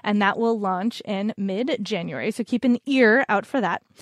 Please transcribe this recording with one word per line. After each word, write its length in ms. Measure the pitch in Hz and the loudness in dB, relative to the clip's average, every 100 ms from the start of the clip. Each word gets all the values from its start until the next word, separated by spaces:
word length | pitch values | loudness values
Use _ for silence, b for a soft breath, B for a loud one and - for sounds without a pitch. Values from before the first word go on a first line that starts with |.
and 180 | 208 208 | -2 2
that 160 | 196 - | 2 2
will 220 | 233 226 | 0 0
launch 420 | 196 180 220 - | -2 -2 -4 -6
in 320 | - 196 214 214 | -6 -4 -4 -4
mid-January. 920 | 196 190 262 269 202 196 170 135 156 | -4 -2 -2 -4 -4 -6 -6 -6 -4
So 140 | - | -4
keep 200 | 220 240 | -2 0
an 140 | 262 240 - | 2 0 2
ear 400 | 269 226 240 262 | 4 6 6 4
out 200 | 202 - | 0 0
for 120 | 269 | -2
that. 220 | 185 185 _ - | -2 -4 _ -20